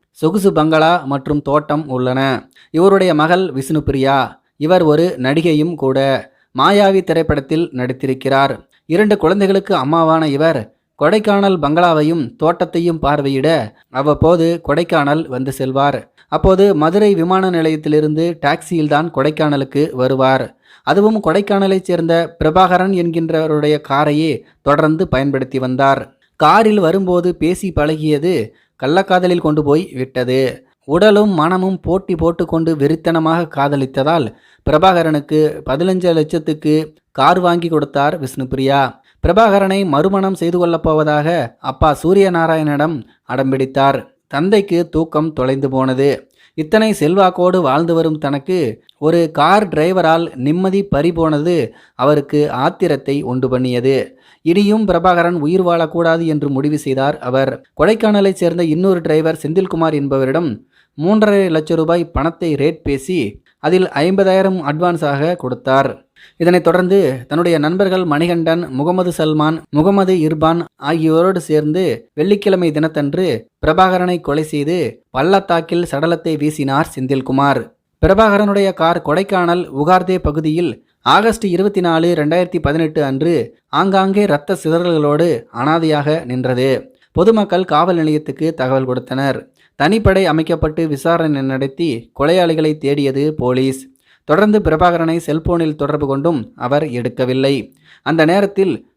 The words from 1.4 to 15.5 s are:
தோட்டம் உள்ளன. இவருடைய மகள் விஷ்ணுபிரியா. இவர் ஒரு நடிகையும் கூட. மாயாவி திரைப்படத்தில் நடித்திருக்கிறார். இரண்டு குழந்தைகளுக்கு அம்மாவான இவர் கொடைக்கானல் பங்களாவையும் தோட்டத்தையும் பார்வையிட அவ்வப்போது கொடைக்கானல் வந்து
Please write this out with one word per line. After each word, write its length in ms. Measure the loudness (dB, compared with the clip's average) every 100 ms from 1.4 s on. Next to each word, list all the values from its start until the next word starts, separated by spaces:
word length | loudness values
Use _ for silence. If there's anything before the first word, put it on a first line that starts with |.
| 0
தோட்டம் 360 | -2 0 -6 -4 -4
உள்ளன. 260 | -2 -2 -2 -4 -8 _ _ 2
இவருடைய 320 | 4 4 2 2
மகள் 240 | 2 2 0 -6
விஷ்ணுபிரியா. 600 | -4 -4 -2 -2 0 0 -2 -6 _ -6 0
இவர் 180 | 2 4
ஒரு 140 | 2 0 -2 -2
நடிகையும் 480 | 0 0 0 0 -2
கூட. 160 | -2 0 0 -2 -4 _ _ 0
மாயாவி 480 | 2 4 4 2
திரைப்படத்தில் 680 | 0 -2 0 -2 -2 -4 -4 -4
நடித்திருக்கிறார். 760 | -6 -6 -6 -4 0 2 0 -2 _ _ -4 0
இரண்டு 220 | 2 2
குழந்தைகளுக்கு 520 | 0 2 2 0 0 -2
அம்மாவான 420 | 0 0 2 2 0 0
இவர் 240 | 0 0 -6 _ _ -2
கொடைக்கானல் 580 | 0 2 2 2 2 0
பங்களாவையும் 580 | 0 2 2 2 2 0 -4 -2
தோட்டத்தையும் 600 | -2 0 -2 -2 -2 -2
பார்வையிட 480 | -2 0 -2 -2 0 -2 -4 _ _ -4
அவ்வப்போது 480 | -2 2 2 2 2 -2 -2
கொடைக்கானல் 560 | -2 0 0 0 -2 -2
வந்து 180 | -6 -6